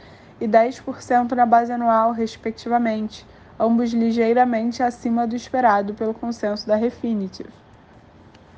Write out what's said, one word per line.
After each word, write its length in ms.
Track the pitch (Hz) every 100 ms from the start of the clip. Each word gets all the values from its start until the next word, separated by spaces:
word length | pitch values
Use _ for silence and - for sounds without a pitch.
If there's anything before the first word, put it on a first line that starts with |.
| - - - -
e 60 | 233
dez 320 | 220 233 262
por 240 | - -
cento 320 | - 247 240
na 100 | 247
base 280 | 240 233 233
anual, 400 | 240 233 220 226
respectivamente, 1120 | 233 226 - 226 220 - 240 233 220 214 - - - - -
ambos 340 | 220 233 240
ligeiramente 880 | 233 226 226 226 240 247 226 233 233
acima 460 | 247 247 247 233 240
do 80 |
esperado 580 | 240 - 254 247 202 202
pelo 220 | 208 220
consenso 540 | 226 233 233 208 208 -
da 80 | 214
Refinitiv. 720 | 233 247 240 220 190 - - - - - - - - - - - -